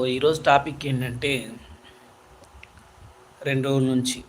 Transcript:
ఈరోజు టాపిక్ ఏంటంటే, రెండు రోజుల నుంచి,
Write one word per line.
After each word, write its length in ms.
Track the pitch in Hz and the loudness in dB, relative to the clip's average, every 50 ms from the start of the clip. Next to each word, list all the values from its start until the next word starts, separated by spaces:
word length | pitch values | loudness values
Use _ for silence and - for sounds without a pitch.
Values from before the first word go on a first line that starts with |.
| 127 | 0
ఈరోజు 320 | 131 127 131 139 151 160 156 156 | 0 0 2 2 2 2 2 4
టాపిక్ 440 | 151 139 143 139 156 139 - 143 | 6 6 6 4 0 -10 -8 -6
ఏంటంటే, 440 | 139 131 123 127 127 123 120 147 143 139 123 110 110 117 117 - - - - - - - - - - - - - - - - - - - - - - - - - - - - - - - - - - - - - | -4 -2 -2 -2 -4 -6 -4 -4 -2 -2 -2 -4 -8 -16 -18 -20 -20 -20 -20 -20 -20 -20 -20 -20 -20 -20 -20 -20 -20 -20 -20 -20 -20 -20 -20 -20 -20 -20 -20 -20 -20 -20 -20 -20 -20 -20 -20 -20 -20 -20 -8 -4
రెండు 220 | 143 135 135 131 139 | -2 -2 0 0 2
రోజుల 180 | 139 135 131 131 | 2 2 2 2
నుంచి, 300 | 131 127 123 127 - 123 - | 2 0 0 -2 -6 -8 -10